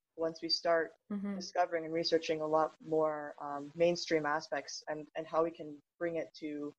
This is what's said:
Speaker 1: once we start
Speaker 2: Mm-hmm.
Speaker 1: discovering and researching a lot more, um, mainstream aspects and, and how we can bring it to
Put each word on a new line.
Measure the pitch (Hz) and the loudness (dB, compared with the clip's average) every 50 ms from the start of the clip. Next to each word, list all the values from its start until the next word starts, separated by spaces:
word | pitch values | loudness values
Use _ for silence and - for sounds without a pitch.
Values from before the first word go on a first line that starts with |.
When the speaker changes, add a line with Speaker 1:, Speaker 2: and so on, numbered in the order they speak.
| _ _ - | _ _ -8
Speaker 1:
once | 160 165 165 165 - | -4 -2 -2 -2 -4
we | - 165 | -4 -2
start | 165 - - 175 170 165 160 - - _ _ - 208 | -2 0 2 4 4 4 2 0 -6 _ _ -6 -6
Speaker 2:
Mm-hmm. | 202 196 202 202 | -4 -4 -4 -4
Speaker 1:
discovering | 190 190 - - 180 180 175 175 165 160 | -6 -6 -4 2 2 2 2 2 -2 -2
and | 160 160 | -2 -2
researching | 165 170 165 165 160 160 - 160 156 | 0 0 4 2 2 2 2 -2 0
a | 156 | 0
lot | 156 156 156 156 - - - - | 2 4 4 2 2 -2 -8 -6
more, | 160 160 160 156 156 151 151 147 147 - - | 0 2 4 4 2 0 -2 -6 -8 -10 -8
um, | 151 143 143 143 143 147 147 | -8 -6 -6 -6 -8 -6 0
mainstream | 165 170 175 175 170 - - 165 156 151 | 4 4 4 4 4 0 2 2 2 2
aspects | 147 147 160 156 - - 139 139 - - - - - | 2 0 0 -2 -2 -4 -4 -4 -6 -10 -10 -8 -6
and, | 156 151 151 - - | -8 -8 -8 -10 -8
and | - 160 | -8 -6
how | 156 165 160 | 0 2 2
we | 165 170 | 2 2
can | 165 - 156 151 147 143 _ _ _ - | 0 -6 -12 -12 -14 -16 _ _ _ -4
bring | 170 170 165 160 | -4 -2 -2 -2
it | 156 - - - | -6 -6 -8 -10
to | 165 151 147 147 147 147 - | -8 -8 -6 -6 -6 -8 -10